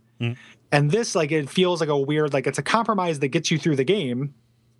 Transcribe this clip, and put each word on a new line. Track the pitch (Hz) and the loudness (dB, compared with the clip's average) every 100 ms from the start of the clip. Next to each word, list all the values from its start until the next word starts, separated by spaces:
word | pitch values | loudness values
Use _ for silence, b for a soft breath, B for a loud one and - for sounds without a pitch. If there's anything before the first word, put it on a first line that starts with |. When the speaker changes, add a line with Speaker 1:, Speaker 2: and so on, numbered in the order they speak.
| _ - | _ -8
Speaker 1:
Mm. | 120 120 B B - | -6 -6 B B -2
Speaker 2:
And | 147 147 | 2 2
this, | 196 226 185 | 2 0 -2
like, | 151 | 0
it | 156 139 | -2 -2
feels | - 180 175 | 0 2 2
like | 156 | 0
a | 143 | 0
weird, | 139 151 151 | 0 0 0
like, | 139 139 | 0 -2
it's | 139 | -2
a | |
compromise | 143 220 226 208 180 151 | 0 0 2 0 0 0
that | 139 | 0
gets | 160 156 | 0 0
you | 160 | 0
through | 170 | 2
the | 139 | 2
game, | 135 208 139 120 143 - _ _ _ - | 2 0 -2 -4 -6 -10 _ _ _ -4